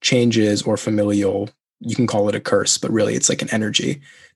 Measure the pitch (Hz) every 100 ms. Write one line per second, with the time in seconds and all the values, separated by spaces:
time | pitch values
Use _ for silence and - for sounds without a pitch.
0 | - 127 120 113 107 104 - 104 - 107
1 | 104 101 98 98 98 _ _ - 117 113
2 | 117 107 104 104 - 101 - - - 110
3 | 104 120 - - - 113 107 - - -
4 | - - -